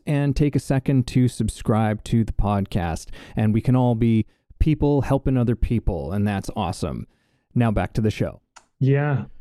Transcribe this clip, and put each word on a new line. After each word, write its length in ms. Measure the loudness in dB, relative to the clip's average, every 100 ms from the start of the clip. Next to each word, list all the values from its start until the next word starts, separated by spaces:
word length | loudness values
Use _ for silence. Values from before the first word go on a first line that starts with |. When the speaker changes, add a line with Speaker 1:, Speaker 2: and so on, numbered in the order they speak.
| -4
Speaker 1:
and 280 | 0 0
take 220 | 2 2 0
a 20 |
second 480 | 0 -2 2 0 2
to 200 | 2 2
subscribe 760 | 0 -4 -4 0 0 0 -2
to 200 | -2 0
the 80 | 0
podcast. 760 | 0 0 0 -2 -2 -4 -6 -10 -16 -10 -2
And 160 | 0
we 80 | 2
can 160 | 2 2
all 180 | 2
be 300 | 2 2 2 0 _ _ 0
people 440 | 2 2 2 2
helping 340 | 2 0 0 0
other 180 | 2
people, 560 | 0 0 0 -2 -4 -4
and 140 | -2 0
that's 220 | -2 -4 -4
awesome. 500 | -4 -4 -6 -6 -12 _ _ _ _
Now 160 | 0 0
back 220 | 0 -2
to 80 | 0
the 100 | 0
show. 300 | 0 -4 -8 _ -20 _ -2
Speaker 2:
Yeah. 460 | 0 2 2 -2 -4 -10